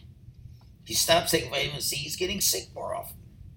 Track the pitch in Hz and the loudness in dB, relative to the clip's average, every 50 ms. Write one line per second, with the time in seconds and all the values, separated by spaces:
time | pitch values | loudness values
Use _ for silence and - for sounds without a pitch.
0 | - - - - - - - - - - - - - - - - - - - - | -20 -20 -20 -20 -20 -20 -20 -18 -18 -18 -18 -18 -20 -20 -20 -20 -10 -2 0 2
1 | - - 165 170 - - - 160 - - 143 139 143 143 147 135 - - - 147 | 6 6 6 6 6 4 2 2 2 0 -2 -2 -2 -2 -2 -2 -2 -2 -2 -2
2 | 151 156 - - 185 180 202 196 - - - - - - - - - - - - | -4 -6 -2 -2 -2 -2 0 2 2 2 2 2 -2 -6 -10 -8 -6 -4 -4 -4
3 | - - - - - - - - - - - | -6 -8 -12 -14 -16 -20 -18 -18 -18 -18 -18